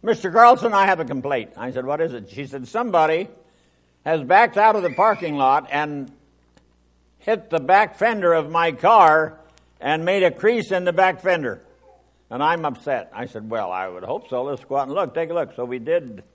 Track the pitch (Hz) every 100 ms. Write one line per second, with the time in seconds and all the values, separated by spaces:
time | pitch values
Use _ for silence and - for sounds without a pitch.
0 | 220 214 190 196 240 - 233 202 196 180
1 | 139 139 135 135 104 - 120 127 127 151
2 | 165 123 104 98 139 139 123 220 240 180
3 | 156 160 - - _ _ _ _ _ _
4 | - 160 127 190 226 202 220 214 175 135
5 | 214 202 165 147 135 143 - 143 151 143
6 | 135 _ _ _ _ _ _ _ _ _
7 | _ _ - 220 - 165 135 196 208 -
8 | 220 220 175 165 147 165 170 160 196 226
9 | 165 156 156 - _ _ _ _ 135 156
10 | 165 196 185 - 208 240 - 185 180 170
11 | 185 165 185 175 131 98 _ _ _ _
12 | _ _ _ 120 151 170 156 120 - 127
13 | 92 107 120 110 107 110 95 92 95 90
14 | 92 170 - 127 135 131 - 139 131 165
15 | 165 160 165 170 143 - 123 127 117 170
16 | 131 101 _